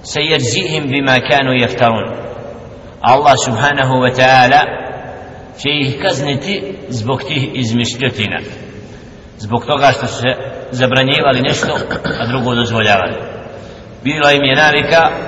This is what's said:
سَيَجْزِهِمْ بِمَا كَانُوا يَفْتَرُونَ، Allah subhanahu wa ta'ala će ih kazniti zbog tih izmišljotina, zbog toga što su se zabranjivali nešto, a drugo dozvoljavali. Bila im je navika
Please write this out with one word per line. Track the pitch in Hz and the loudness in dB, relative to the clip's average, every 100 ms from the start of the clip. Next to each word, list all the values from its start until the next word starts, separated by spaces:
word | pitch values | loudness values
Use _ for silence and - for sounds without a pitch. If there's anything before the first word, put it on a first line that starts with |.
سَيَجْزِهِمْ | - 151 151 156 123 185 175 156 143 | -8 -4 0 0 0 -2 -2 -2 -2
بِمَا | 139 135 127 | 0 2 2
كَانُوا | 120 143 131 | 4 2 4
يَفْتَرُونَ، | 127 120 - 120 110 101 - - - - - - - - - | 2 0 2 2 2 -4 -8 -10 -12 -14 -14 -16 -18 -18 -4
Allah | - 131 147 127 127 | 4 4 6 4 2
subhanahu | 113 143 143 131 | 0 0 2 2
wa | 131 127 127 | 2 2 4
ta'ala | 127 131 127 143 143 - - - - - - - - - | 6 6 8 6 4 -4 -10 -10 -12 -14 -16 -16 -18 -6
će | 139 | -4
ih | 147 135 127 | 0 -2 0
kazniti | 190 131 143 135 185 202 - - - | -2 0 -2 -2 -2 -6 -6 -10 -8
zbog | 123 107 131 | -6 -2 -4
tih | - 151 131 | -2 -4 -2
izmišljotina, | 139 120 117 113 - 131 - 104 85 - - - - - - - - - - | -2 -2 0 -2 -2 -4 -2 -4 -4 -8 -14 -16 -16 -18 -18 -18 -20 -20 -14
zbog | 107 117 - | -4 -4 -2
toga | 147 139 | 2 4
što | 123 123 | 2 -4
su | - | -2
se | 123 131 - - - | -2 -2 -6 -10 -10
zabranjivali | 123 131 131 131 147 143 127 | -2 2 2 2 2 2 2
nešto, | 139 147 - 139 120 - - - | 2 0 -2 -4 -4 -6 -4 -4
a | 117 | -2
drugo | 131 123 120 | -2 0 0
dozvoljavali. | 117 113 107 101 87 - - - - - - - - - | 0 2 4 2 2 -4 -10 -12 -14 -16 -16 -18 -18 -8
Bila | 135 151 147 | -4 2 4
im | 143 | 4
je | 139 139 | 2 4
navika | 151 147 143 165 165 - | 4 2 4 4 4 0